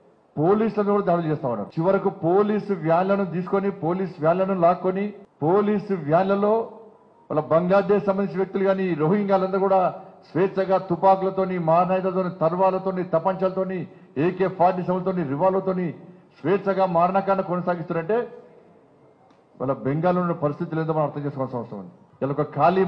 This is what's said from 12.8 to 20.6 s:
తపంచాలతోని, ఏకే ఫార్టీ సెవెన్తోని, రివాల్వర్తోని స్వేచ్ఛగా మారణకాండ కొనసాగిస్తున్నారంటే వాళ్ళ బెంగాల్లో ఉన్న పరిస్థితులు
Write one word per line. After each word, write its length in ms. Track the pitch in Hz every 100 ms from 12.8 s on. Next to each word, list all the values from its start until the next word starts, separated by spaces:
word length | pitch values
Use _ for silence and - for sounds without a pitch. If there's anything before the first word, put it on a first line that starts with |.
| 185 185 175 165
తపంచాలతోని, 640 | 190 185 190 185 185 185 - - - 127 170
ఏకే 220 | 151 190 -
ఫార్టీ 220 | 180 185 175
సెవెన్తోని, 360 | 185 180 180 143
రివాల్వర్తోని 540 | 143 185 190 190 185 175 - - - _ _
స్వేచ్ఛగా 460 | 151 196 196 190 190 170
మారణకాండ 440 | 180 190 190 190 156
కొనసాగిస్తున్నారంటే 680 | 180 180 175 160 165 165 226 226 - - - - _ _ _ _ _ _ _ _ -
వాళ్ళ 140 | 131 127 117
బెంగాల్లో 360 | 151 180 180 175
ఉన్న 100 | 165
పరిస్థితులు 360 | 147 143